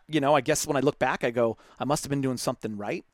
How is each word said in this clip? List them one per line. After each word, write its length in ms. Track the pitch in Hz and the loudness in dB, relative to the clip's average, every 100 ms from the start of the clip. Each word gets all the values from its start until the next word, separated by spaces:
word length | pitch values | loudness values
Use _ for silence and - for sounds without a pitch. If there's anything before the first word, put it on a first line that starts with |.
| - | 0
you 140 | 151 | 0
know, 120 | 139 147 | 4 4
I 60 | |
guess 240 | 131 147 - | 2 -2 0
when 120 | 143 | 0
I 20 | |
look 180 | 135 - | 0 0
back, 240 | 135 175 | -2 0
I 80 | 131 | -2
go, 260 | 117 117 110 - - | 2 0 0 -12 -6
"I 40 | 123 | -2
must 180 | 147 | -2
have 60 | 139 | -2
been 120 | 139 | -2
doing 160 | 135 120 | -2 -2
something 400 | - 127 110 104 | -4 -6 -8 -8
right." 280 | 104 175 - | -6 -8 -10